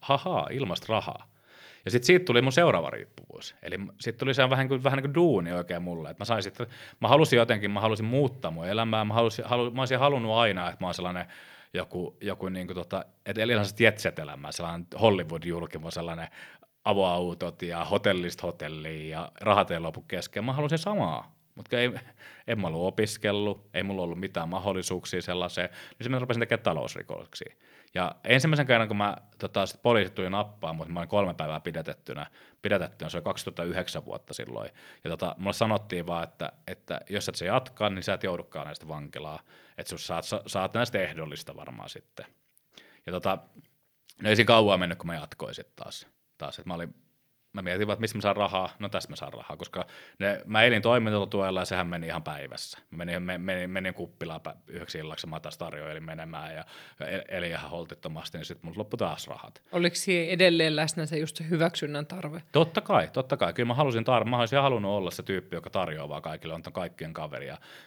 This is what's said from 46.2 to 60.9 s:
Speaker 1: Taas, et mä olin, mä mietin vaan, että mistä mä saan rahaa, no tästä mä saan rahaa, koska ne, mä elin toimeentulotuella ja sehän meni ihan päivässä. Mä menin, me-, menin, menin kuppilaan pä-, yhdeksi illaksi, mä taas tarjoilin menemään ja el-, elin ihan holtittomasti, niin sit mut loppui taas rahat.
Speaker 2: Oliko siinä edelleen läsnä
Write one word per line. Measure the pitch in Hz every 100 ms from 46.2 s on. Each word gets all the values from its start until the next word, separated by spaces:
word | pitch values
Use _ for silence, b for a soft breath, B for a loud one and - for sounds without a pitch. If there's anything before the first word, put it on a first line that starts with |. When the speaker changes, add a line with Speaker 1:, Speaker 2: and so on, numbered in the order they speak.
| _ _
Speaker 1:
Taas, | 71 -
et | 90
mä |
olin, | 85 85 - _ _ _ _ _
mä | 101
mietin | 90 92 104
vaan, |
että | 104
mistä | 110 104
mä |
saan | 101 98
rahaa, | 98 95 92 -
no | 101
tästä | 98 -
mä | 76
saan | 69
rahaa, | - - 80
koska | - 92 - B B -
ne, | 98 101 -
mä | 107
elin | 120 113
toimeentulotuella | 117 123 110 104 101 101 95 92
ja | 90
sehän | 92 87
meni | 87 82
ihan | 85
päivässä. | 78 73 69 60 - - _
Mä | 80
menin, | 87 87
me-, | 90 90
menin, | 92 92 90
menin | 95 92
kuppilaan | - 85 - 82 80
pä-, | 80 - -
yhdeksi | 85 82 80
illaksi, | 78 76 82
mä | 78
taas | 78 -
tarjoilin | 82 76 78 78
menemään | 80 80 82 80 78 80
ja | - B B -
el-, | 73 92 -
elin | 92 87
ihan | 80 71
holtittomasti, | 82 80 - 80 78 - 82
niin | 78
sit | 85
mut | 82 92
loppui | 107 -
taas | 90 76 -
rahat. | - 55 - _
Speaker 2:
Oliko | 180 175 175
siinä | - 175 165
edelleen | 175 185 165 160 151
läsnä | 156